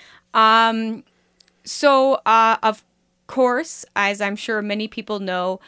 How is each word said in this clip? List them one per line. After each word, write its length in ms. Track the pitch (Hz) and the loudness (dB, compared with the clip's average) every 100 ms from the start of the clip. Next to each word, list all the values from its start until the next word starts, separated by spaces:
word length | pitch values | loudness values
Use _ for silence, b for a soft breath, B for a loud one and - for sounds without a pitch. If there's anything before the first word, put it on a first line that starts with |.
| B B B | B B B
Um, 680 | 277 - 226 226 226 220 226 - _ _ _ _ _ | 2 4 4 2 0 -4 -8 -14 _ _ _ _ _
so, 500 | - - 285 269 269 269 - | -12 0 2 4 2 0 2
uh, 300 | 226 226 226 | 4 4 2
of 220 | 220 214 _ _ _ _ - | -2 -4 _ _ _ _ -8
course, 580 | 262 247 247 330 - - | 0 0 0 -6 -10 -8
as 260 | 202 202 202 | -4 -2 -2
I'm 160 | 202 208 | -6 -6
sure 240 | - 214 | -6 -6
many 260 | 208 208 220 | -4 -6 -8
people 320 | - - 208 | -10 -8 -8
know, 400 | 190 180 185 190 | -4 -4 -4 -6